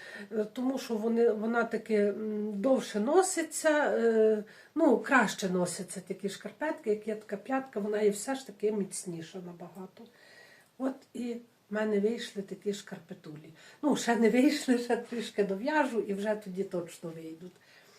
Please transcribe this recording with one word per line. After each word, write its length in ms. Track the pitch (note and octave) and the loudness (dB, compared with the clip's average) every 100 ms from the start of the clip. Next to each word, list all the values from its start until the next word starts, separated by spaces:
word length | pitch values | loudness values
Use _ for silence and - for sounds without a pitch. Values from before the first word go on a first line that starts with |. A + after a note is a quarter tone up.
| - - G3+ | -16 -16 -6
Е, 140 | A3 G#3 | -4 -4
тому 260 | B3+ B3+ C4+ | -2 -2 -2
що 160 | - A3 | -2 -2
вони, 360 | A3+ A3+ A#3 | 0 4 4
вона 320 | G#3+ A3+ A#3 | 4 0 0
таки, 320 | A3+ G#3+ - G#3+ | 0 -2 0 2
м, 560 | G3+ G#3+ A3 G#3 G#3+ G3+ | 2 0 -4 -4 -4 0
довше 380 | B3+ A#3+ - G#3 | 2 2 2 -2
носиться, 720 | A3+ F4 F#4 E4+ D#4+ - D#4 | 4 4 4 0 -4 0 2
е, 720 | D4 A#3+ A3 A3+ A3 A3 G#3+ G3+ - - D4+ | 4 2 2 4 6 4 4 -2 -16 -6 2
ну, 220 | D#4+ A#3 | 4 4
краще 520 | - C4 G3 - F#3+ | 4 4 4 0 0
носяться 520 | F3+ F3 - F3+ F#3+ - | 0 0 -4 -10 -10 -10
такі 220 | F#3+ G3+ | -8 -8
шкарпетки, 600 | - G#3 - D#4 D#4 G#3+ | -8 -12 -6 -6 -4 -2
як 180 | G#3 A3 | -2 -2
є 80 | G#3+ | -8
така 220 | - G3+ | -6 -10
п'ятка, 420 | - C4 C4 G#3+ | -4 -4 -4 -6
вона 220 | G3+ G#3 | -2 2
є 80 | G#3+ | 2
все 260 | G3+ - C4 | 2 -4 -6
ж 120 | - | -8
таки 240 | - G#3+ | -2 -2
міцніша 680 | G#3+ F#3 - F#3 E3 D#3+ F#3+ F3 | 0 -2 -6 -8 -8 -10 -12 -14
набагато. 580 | E3+ F3 F#3+ F#3 - G#3 _ - - - - _ - | -14 -16 -14 -16 -16 -20 _ -20 -20 -20 -20 _ -6
От 180 | C4 - _ | -6 -6 _
і 200 | A#3 A#3+ A#3 - _ - | -8 -6 -8 -12 _ -8
в 40 | |
мене 260 | G#3+ A3 G3+ | -2 0 2
вийшли 420 | G#3+ A#3+ - G3 | 2 -2 -6 -10
такі 320 | G3 F#3+ G#3 | -10 -8 -6
шкарпетулі. 800 | G3+ - F#3+ - F#3 D#3+ D3+ D#3+ - - - | -6 -8 -16 -16 -18 -16 -16 -18 -20 -20 -4
Ну, 140 | D4 - | 0 0
ще 200 | A#3 A#3 | 2 4
не 140 | A3+ | 6
вийшли, 480 | B3 D4 - - A#3+ | 6 4 4 2 2
ще 200 | - A#3 | 2 -2
трішки 460 | - A#3+ - - | -2 -8 -6 -2
дов'яжу 560 | F#3+ F#3+ C4+ D4+ C4 A3+ | -2 0 0 2 2 0
і 140 | G3 | -2
вже 220 | G3 G#3+ G#3 | -2 -2 -4
тоді 280 | F#3+ F3+ | -6 -6
точно 460 | F#3+ F3 E3+ - E3 | -4 -4 -6 -10 -12
вийдуть. 460 | D#3+ D#3+ D#3+ F3+ - _ - _ | -12 -14 -14 -18 -20 _ -20 _